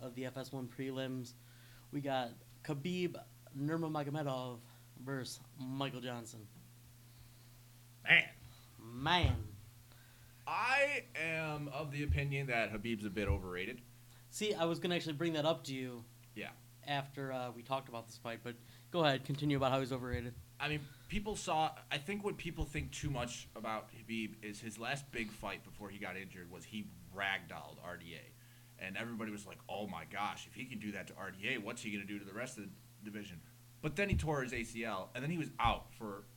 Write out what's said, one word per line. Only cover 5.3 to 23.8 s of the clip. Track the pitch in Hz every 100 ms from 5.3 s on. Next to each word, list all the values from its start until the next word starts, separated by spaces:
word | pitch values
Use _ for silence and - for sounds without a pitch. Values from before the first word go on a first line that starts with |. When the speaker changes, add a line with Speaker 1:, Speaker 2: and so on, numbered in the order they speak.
| - - -
Speaker 1:
Michael | 127 135 139 127
Johnson. | 123 120 113 117 104 - - - - - - - - - - - - - - -
Speaker 2:
Man. | - 165 - - - - - -
Speaker 1:
Man. | 113 120 147 180 156 82 - - - - - - - - - - -
Speaker 2:
I | 170 233 269 277 269 -
am | - 160 160 160 147 147
of | 139 156
the | 139
opinion | 147 143 139 139 135
that | 117 107
Khabib's | 107 113 110
a | 104
bit | 92 101
overrated. | 98 92 90 98 127 - - - - -
Speaker 1:
See, | - 214
I | 202
was | 165 170
gonna | 185
actually | 175 165
bring | 147 170
that | 160
up | 151 160
to | 139
you | 131 127 120 117 - -
Speaker 2:
Yeah. | - 85 - - - -
Speaker 1:
after, | 143 139 - 135
uh, | 131 123
we | 120
talked | 120 135 131
about | 117 113
this | -
fight, | 120 113
but | 120 120 - - -
go | 175
ahead, | 156 131
continue | 135 143 147 139
about | 131
how | 131
he's | 131
overrated. | 131 123 123 120 120 - -
Speaker 2:
I | 147
mean, | 151 143 - -
people | 196 208 208
saw, | - 160 156 - -
I | 143
think | 143 202
what | 202 151
people | 170 165
think | 156 151 139
too | - 151
much | 131 120 - -
about | 117 110 110